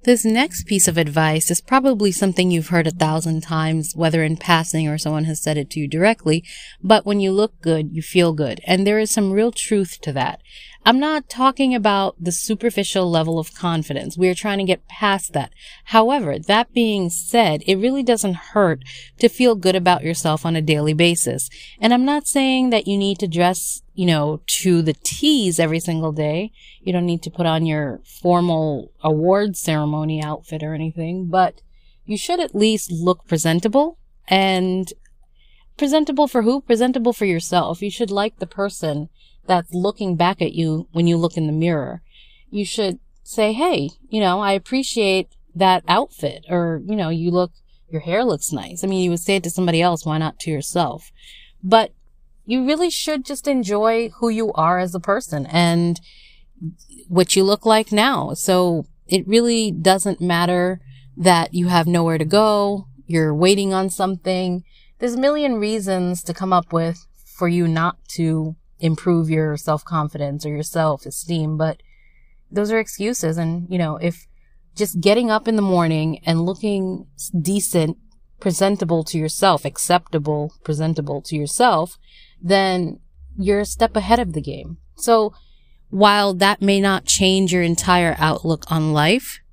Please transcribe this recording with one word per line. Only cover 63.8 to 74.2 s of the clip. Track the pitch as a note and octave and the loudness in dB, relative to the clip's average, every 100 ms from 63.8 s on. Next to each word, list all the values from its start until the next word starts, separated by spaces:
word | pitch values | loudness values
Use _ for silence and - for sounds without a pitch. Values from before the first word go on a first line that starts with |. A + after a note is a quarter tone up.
| F#3+ | -2
something. | - F#3+ F#3 - F#3 F#3 F3+ - _ - _ | -2 -4 -2 -4 -4 -2 -6 -8 _ -20 _
There's | B3 B3 | -6 0
a | |
million | C#4 D4+ C#4+ A3+ | 0 2 0 -2
reasons | G#3 A3 G3 F#3 F3+ F3+ | -2 -2 -2 -2 -2 -4
to | - | -6
come | E3+ F#3+ | -6 0
up | F3+ E3+ | 0 0
with | E3+ E3 E3+ - _ | -2 -2 -6 -14 _
for | - - F3 | -20 -4 0
you | F3 E3+ | 2 0
not | D#3+ E3 - - | 0 -2 -4 -12
to | - E3 D#3+ D#3+ D#3+ _ _ | -4 -2 -2 -4 -10 _ _
improve | E3 D#3 F3+ E3+ D#3 | -2 -2 0 0 2
your | D#3+ D#3 D3 | 0 -2 -4
self-confidence | - D3+ - E3 D3 D3+ C#3+ C#3+ D3+ | -2 -4 -2 -4 -4 -6 -8 -6 -6
or | |
your | D3 | -6
self-esteem, | D3+ E3+ D#3 C#3 - - - E3+ D#3 D#3 | -4 -2 0 -2 -8 -12 -6 -4 -2 -2
but | D#3+ - - _ _ _ _ - _ | -4 -4 -16 _ _ _ _ -20 _
those | F#3+ G#3 | -4 0
are | A3+ | -2
excuses. | G#3+ - G#3 B3 D#3+ E3 | -2 -6 -6 -2 -4 -2
And, | E3 E3+ F3 | -4 -4 -4
you | F3+ | -2
know, | D#3+ D3+ | -2 -2
if | E3+ E3+ | -4 -6